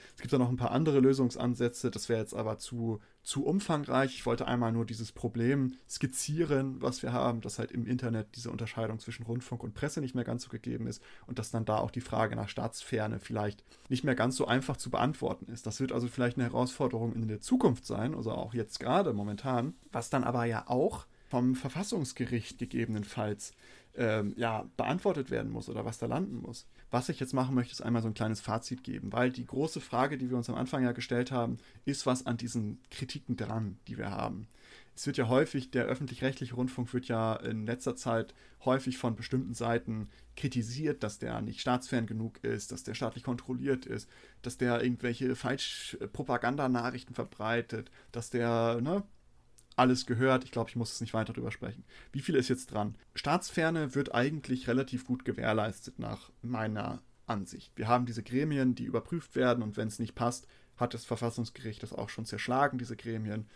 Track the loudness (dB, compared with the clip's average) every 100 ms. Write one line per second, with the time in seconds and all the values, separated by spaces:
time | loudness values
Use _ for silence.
0 | -16 -12 2 4 4 4 2 4 6 8
1 | 8 8 4 2 0 2 0 2 -2 -2
2 | 0 0 0 -2 -2 -2 -6 -2 -2 -2
3 | -6 _ -4 0 2 2 4 0 4 4
4 | 4 0 0 0 2 2 4 2 0 -4
5 | -8 -4 -4 2 4 4 2 0 -10 -2
6 | -2 0 -2 0 4 4 2 0 -2 0
7 | -2 2 2 0 -4 -4 -4 -2 0 0
8 | 0 -2 -2 -8 -8 -4 -4 -2 -2 -4
9 | -8 -10 -4 -4 -4 -6 -6 -4 -4 -2
10 | -2 -2 -2 -4 -4 -8 -6 -4 -4 -6
11 | -12 -20 -10 -6 -4 -2 2 2 0 -4
12 | -4 0 0 -2 -6 -4 -6 -6 -4 -2
13 | 0 -4 -4 -2 -2 -4 -16 -20 -4 0
14 | 2 2 2 2 2 2 2 -4 -2 2
15 | 2 2 -2 -4 -8 -8 -6 -2 0 0
16 | -2 2 0 2 0 2 0 2 0 2
17 | -2 0 -2 -4 2 6 6 4 -2 -2
18 | -2 -2 -2 -2 -4 -2 -4 -4 2 2
19 | 2 0 -2 -4 0 0 0 -6 -8 -6
20 | -2 0 2 2 0 0 0 2 2 0
21 | -12 -20 -2 2 4 2 -2 -4 -2 -2
22 | -2 -2 -2 0 -2 -8 -4 -2 0 0
23 | -2 -2 -2 -2 -6 -14 -20 -20 -18 -2
24 | 2 2 0 0 0 0 -4 -2 0 2
25 | 2 0 0 -2 -2 -6 -6 -4 -4 -2
26 | -2 0 -2 -4 -8 -12 -14 -20 -2 -2
27 | 0 -2 0 2 4 2 2 -4 0 0
28 | 0 0 -2 -2 -2 -2 -2 -8 -6 -6
29 | -2 2 2 0 -4 -2 -2 -2 -2 2
30 | 2 0 -2 -2 -2 -2 -2 2 2 0
31 | 0 0 2 0 0 -4 -8 -8 -4 0
32 | 2 0 0 -2 -2 -2 -2 -6 -12 -8
33 | -8 -8 -4 -4 -2 -2 -2 -6 -10 -6
34 | -6 -2 -4 -4 -10 -18 -20 -20 -20 -6
35 | -4 2 6 6 6 2 0 0 2 0
36 | -2 0 -2 0 -4 0 0 0 -2 -2
37 | 0 2 2 0 -2 -4 -2 -2 -2 -2
38 | 0 0 0 -8 -20 -4 2 2 2 0
39 | -2 -2 0 0 0 -2 2 2 0 -4
40 | -4 -12 -20 -4 -2 0 -2 -2 -2 0
41 | -2 -4 -4 -2 -4 -4 2 2 2 -2
42 | 0 -2 -4 -4 -4 -4 -4 -10 -8 -4
43 | -4 -4 -4 -6 -4 -4 0 0 0 -6
44 | -6 -20 -20 -12 -10 -2 2 4 2 2
45 | 0 0 0 0 -2 -2 -4 -6 -10 -8
46 | -8 -6 0 2 2 2 2 2 0 -4
47 | -8 -6 -6 -4 0 0 0 -6 -8 -16
48 | -10 -8 -2 0 4 4 4 2 2 0
49 | -2 -12 -20 -20 -20 -20 -6 4 6 6
50 | 2 2 6 4 2 -4 -2 -2 -4 -4
51 | -2 -2 -2 -4 -6 -6 -10 -10 -16 -20
52 | -10 -6 2 2 4 0 0 -2 -2 -4
53 | -12 -4 2 2 2 2 2 2 0 0
54 | 2 2 2 0 -2 -2 2 2 2 -4
55 | -2 -2 0 0 2 2 2 -4 -12 -8
56 | -6 -6 -10 -12 -6 -2 -2 -2 -4 -6
57 | -12 _ -4 -4 -4 -10 -14 -6 2 4
58 | 4 -4 -2 0 2 4 4 2 0 -2
59 | 0 -6 -4 2 4 4 0 -2 -4 -2
60 | -6 0 0 0 -10 -20 -20 -2 -2 -2
61 | -4 -2 0 -2 -4 -6 -10 -8 -8 -6
62 | -6 -6 -6 -4 0 4 4 2 -6 -6
63 | -4 -4 -2 -4 -6